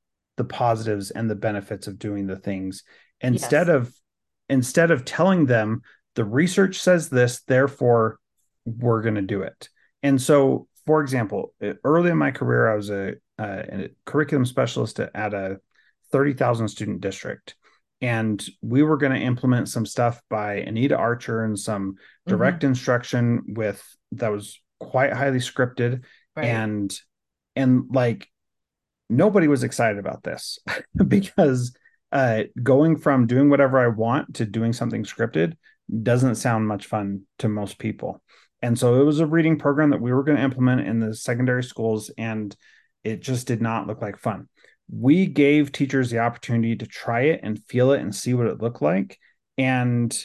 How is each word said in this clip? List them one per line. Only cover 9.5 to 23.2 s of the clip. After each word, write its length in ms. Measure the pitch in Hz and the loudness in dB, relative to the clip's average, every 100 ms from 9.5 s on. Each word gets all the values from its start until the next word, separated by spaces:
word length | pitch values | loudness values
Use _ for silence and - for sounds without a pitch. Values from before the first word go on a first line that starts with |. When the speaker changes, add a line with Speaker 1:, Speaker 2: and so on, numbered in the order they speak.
| - - _ _ _ | -12 -20 _ _ _
Speaker 1:
And 200 | 139 131 | 0 2
so, 460 | 131 143 135 123 - _ - | 4 4 4 0 -6 _ 0
for 160 | 156 | 2
example, 520 | 139 131 101 98 - _ | 2 -2 -2 -4 -8 _
e-, 120 | 104 - | -8 -4
early 260 | 131 165 175 | 2 2 4
in 60 | 160 | 2
my 140 | 143 | 0
career, 420 | 131 123 123 117 | -2 0 2 2
I 40 | 107 | 0
was 120 | 101 | -4
a, 280 | 98 98 - _ - | -6 -6 -10 _ -10
uh, 240 | 104 95 - | -8 -8 -10
a 220 | 98 - _ - | -10 -10 _ -4
curriculum 400 | 147 151 143 123 | -2 0 0 0
specialist 540 | 131 123 127 117 - | 0 -2 -2 -6 -6
at, 100 | - | -8
at 200 | 101 104 | -6 -6
a 260 | 101 95 98 _ _ _ _ _ | -6 -6 -10 _ _ _ _ _
thirty 220 | 135 143 | 0 0
thousand 360 | 127 123 117 107 | 0 0 0 -4
student 320 | - 95 95 | -6 -8 -6
district. 540 | 98 - - - - - _ _ _ _ | -6 -8 -12 -14 -16 -20 _ _ _ _
And 440 | 123 113 110 104 - - | -4 -2 -2 -4 -8 -12
we 200 | 113 127 | -2 2
were 140 | 156 147 | 4 2
gonna 200 | 139 117 | 0 0
implement 520 | 123 123 127 123 - | -2 0 0 0 0
some 180 | 120 107 | -4 -4
stuff 340 | - 120 120 - | -2 -2 -2 -8
by 260 | 107 104 | -6 -6
Anita 420 | 101 - 113 143 - | -6 -6 -2 0 2
Archer 480 | 113 120 - 113 | 0 -2 -4 -4
and 140 | 110 104 | -2 -4
some 340 | - 104 95 | -4 -4 -6
Speaker 2:
Mm-hmm. 380 | 95 - _ - | -10 -18 _ -4
Speaker 1:
direct 340 | 196 127 170 | 0 2 2
instruction 800 | 139 127 - 120 - 123 | 0 0 0 0 0 0